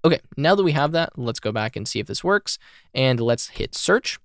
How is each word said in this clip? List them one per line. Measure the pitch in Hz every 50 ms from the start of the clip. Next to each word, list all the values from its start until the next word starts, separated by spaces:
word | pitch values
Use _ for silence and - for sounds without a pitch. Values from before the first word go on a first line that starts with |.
| -
Okay, | 170 165 - _ - -
now | - 143 160 190
that | 202
we | 190 170 147
have | 143 143 151
that, | 165 165 165 - -
let's | - 123 117 117 -
go | - 107
back | 107 110 107 113 -
and | 107 104
see | - - 110
if | 101
this | - 104 - -
works. | 175 202 202 - - - - - - - - _ _ _
And | 131 131 131 127 117
let's | 117 117 120 117 -
hit | - - - - - -
search. | - - - 190 247 - - - -